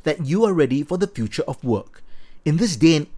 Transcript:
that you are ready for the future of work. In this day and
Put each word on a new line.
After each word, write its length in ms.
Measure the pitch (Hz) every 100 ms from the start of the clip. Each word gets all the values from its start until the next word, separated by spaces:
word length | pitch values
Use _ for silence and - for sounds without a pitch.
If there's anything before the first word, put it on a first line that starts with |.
that 220 | - 147 139
you 180 | 180
are 80 | 220
ready 300 | 175 135 135
for 120 | 147 185
the 100 | 196
future 360 | - 110 - -
of 160 | 135
work. 380 | 127 107 - - - - - -
In 120 | - 160
this 180 | 226 139
day 200 | 160 160
and 100 | 151